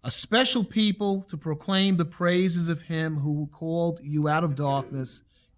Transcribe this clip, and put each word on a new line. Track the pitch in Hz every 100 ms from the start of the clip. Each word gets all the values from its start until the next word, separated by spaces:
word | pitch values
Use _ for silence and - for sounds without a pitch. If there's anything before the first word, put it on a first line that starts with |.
a | -
special | - - 220 254 240
people | 202 220 214 202 202 196
to | 190 156
proclaim | 160 151 - 190 196 180
the |
praises | 170 - 175 180 185 170 170
of | 160
him | - 160 160 151
who | 143 147 151
called | - 160 165 170 165
you | 143 151 151
out | 156
of | 170
darkness | 139 143 139 135 135 127 - _ _ _